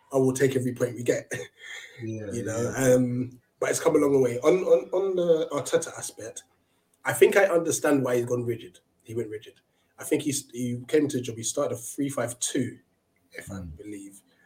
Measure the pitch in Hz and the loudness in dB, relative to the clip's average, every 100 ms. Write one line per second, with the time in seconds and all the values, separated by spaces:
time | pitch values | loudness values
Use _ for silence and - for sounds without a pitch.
0 | _ 139 131 127 139 131 123 117 120 110 | _ 0 2 2 2 2 -2 -2 -4 -2
1 | 120 - - 123 - _ - - - - | -2 -2 -4 -10 -12 _ -18 -16 -18 -12
2 | 110 110 104 117 98 113 120 127 131 127 | -10 -8 -8 -8 -6 -4 -4 2 6 6
3 | 123 123 120 - _ _ 139 135 165 156 | 4 0 -4 -10 _ _ -2 0 2 4
4 | 143 139 123 120 151 185 170 170 - 185 | 6 6 4 4 4 4 6 4 4 -2
5 | 196 180 175 160 165 143 - 165 - - | 0 2 4 2 2 -4 0 0 -2 -8
6 | - - 110 - - _ _ _ _ _ | -12 -12 -14 -14 -20 _ _ _ _ _
7 | - - - 202 190 170 165 139 156 139 | -6 4 6 6 4 4 0 0 2 2
8 | 127 123 120 123 120 113 - - _ _ | 2 0 0 -2 -2 -6 -10 -20 _ _
9 | - 113 107 107 - - _ _ _ - | -10 -8 -6 -10 -14 -20 _ _ _ -18
10 | - 151 - - - 123 123 120 - 156 | -2 -2 -2 -6 -6 -6 -6 -6 0 0
11 | 143 123 120 110 117 - 143 120 - - | 2 -2 -6 -6 -6 -4 -4 -4 -8 -6
12 | 139 135 120 - - 147 117 - _ _ | -4 -4 -6 -4 -4 -4 -4 -8 _ _
13 | _ _ _ - - 98 85 78 104 101 | _ _ _ -18 -12 -10 -10 -12 -14 -14
14 | 98 - _ _ | -16 -20 _ _